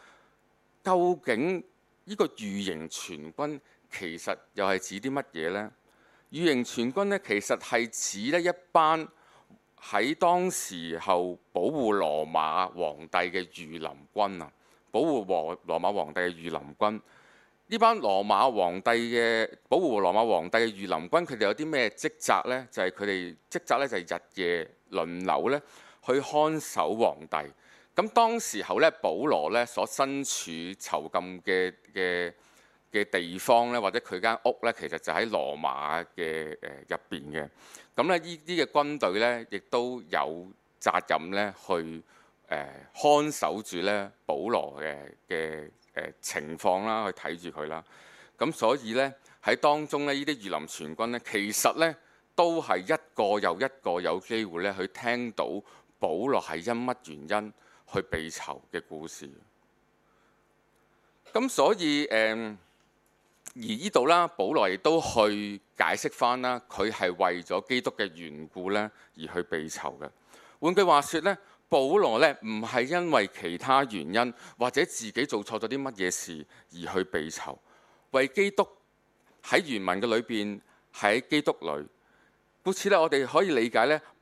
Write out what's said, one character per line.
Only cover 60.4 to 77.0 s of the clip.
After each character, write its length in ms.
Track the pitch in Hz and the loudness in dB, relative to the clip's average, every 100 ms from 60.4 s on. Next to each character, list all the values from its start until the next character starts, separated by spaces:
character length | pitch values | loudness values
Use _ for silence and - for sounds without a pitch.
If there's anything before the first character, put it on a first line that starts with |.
| _ _ _ _ _ _ _ _ - | _ _ _ _ _ _ _ _ -2
噉 160 | 220 254 | 0 2
所 260 | - 143 | 4 4
以， 320 | 208 160 147 147 | 4 2 0 2
誒， 500 | 110 110 110 113 101 _ _ _ _ _ _ _ _ - | 2 2 0 -6 -10 _ _ _ _ _ _ _ _ -20
而 60 | 254 | -12
呢 300 | 208 214 196 | -6 -4 2
度 160 | - 131 | 4 6
啦， 220 | 175 170 | 4 4
保 240 | - 98 | 0 0
羅 180 | 151 98 | 4 2
亦 60 | 95 | 4
都 220 | 151 165 | 4 4
去 600 | - 117 107 104 104 101 - - | 2 4 4 4 -4 -8 -14 -2
解 200 | 82 101 | 0 0
釋 140 | - | -4
返 280 | - 123 127 | 0 0 0
啦， 180 | 127 123 - | -2 -4 -8
佢 220 | - 104 | -4 -2
係 180 | 107 92 | 0 -2
為 280 | 87 92 90 | 2 0 0
咗 240 | 87 92 - | -2 -4 0
基 140 | 127 | -2
督 100 | 123 - | -2 -4
嘅 160 | 101 | -6
緣 320 | 80 85 76 78 | -6 -14 -14 -12
故 240 | 92 92 | -8 -2
呢， 180 | 104 107 - - - | 0 -2 -8 -20 -16
而 100 | 78 | -8
去 80 | 87 | -6
被 240 | 87 82 78 | -4 -4 -6
囚 300 | - 73 67 | -8 -8 -10
嘅。 80 | 71 - _ - - _ | -16 -16 _ -20 -20 _
換 140 | 156 | 2
句 80 | 185 | 4
話 200 | 180 147 | 6 6
說 180 | - 165 | 4 0
呢， 180 | 175 185 - _ _ | 0 -2 -10 _ _
保 120 | 156 131 202 | 2 4 4
羅 220 | 160 113 | 4 6
呢， 180 | 151 139 | 4 4
唔 200 | 110 107 | -6 -6
係 200 | 110 127 | -2 0
因 280 | 127 175 175 | 0 0 2
為 200 | 135 98 - | 2 2 -4
其 200 | 87 85 | -8 -6
他 260 | 131 135 | 2 2
原 280 | 135 101 76 | 2 -4 -2
因 220 | 107 123 - - - | 0 0 -4 -20 -2
或 120 | 123 | 0
者 140 | 135 | 2
自 260 | 175 - 214 | 0 -4 -6
己 160 | - 143 | -4 -2
做 180 | 110 | -2
錯 140 | 101 110 | -4 -6
咗 100 | 113 | -4
啲 120 | 135 | -4
乜 120 | 135 | -6
嘢 180 | 107 90 | -2 -2
事 340 | - - 80 71 - _ | -2 -8 -12 -14 -20 _
而 220 | 85 80 | -12 -4
去 100 | 92 | -2